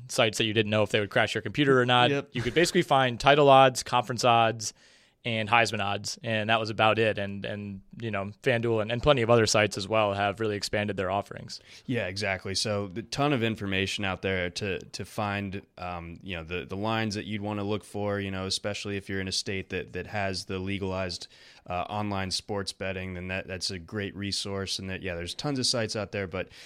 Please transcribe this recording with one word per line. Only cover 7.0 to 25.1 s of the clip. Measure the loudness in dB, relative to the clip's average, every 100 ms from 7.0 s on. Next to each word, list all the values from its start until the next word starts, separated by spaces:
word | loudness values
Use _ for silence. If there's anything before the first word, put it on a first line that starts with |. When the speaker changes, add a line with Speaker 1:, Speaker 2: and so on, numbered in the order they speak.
| 4 2
Speaker 1:
And, | -4 -6
and, | -8 -8 -8 -10 -14 -10
you | -6
know, | -4 -6 -4
FanDuel | 0 2 2 0
and, | 0
and | 0
plenty | 4 4
of | 6
other | 6 6
sites | 4 4 0
as | -2
well | 0 2
have | 0 -2 -2
really | -4 -4
expanded | -2 -2 -2 -2
their | -2
offerings. | -2 -4 -12 -14 -16 -18 -18 -6
Speaker 2:
Yeah, | -4 -4
exactly. | -4 -2 -2 -4 -4
So | -2 -2 -2
the | -8
ton | -8 -2 0
of | 2
information | 0 -2 -2 0 -2 -2 -4
out | -2
there | -2 -2 -2
to, | -4 -6 -6
to | -8 -14
find, | -10 -6 -4 -4 -6 -8 -12 -12
um, | -10 -10 -10 -14
you | -10 -10
know, | -6
the, | -8
the | -6 -6
lines | -2 0 -2 -4
that | -6
you'd | -6
wanna | -4 -4 -2
look | -4
for, | -6 -6 -4 -2
you | -4
know, | -4 -4
especially | -4 -4 -6 -6 -8
if | -6
you're | -6
in | -4
a |
state | -4 -4 -6 -4
that, | -6 -6
that | -8 -6
has | -4 -4 -4 -6
the | -6
legalized, | -4 -4 -4 -4 -6 -8 -14 -20 -20 -20 -8
uh, | -6 -4
online | -4 -4 -4 -4
sports | -4 -4 -6 -6
betting, | -6 -6 -6 -8
then | -8 -6
that, | -6 -6
that's | -8 -6
a | -8
great | -8 -6 -6 -6
resource. | -6 -4 -4 -4 -4 -6
And | -6
that, | -6
yeah, | -6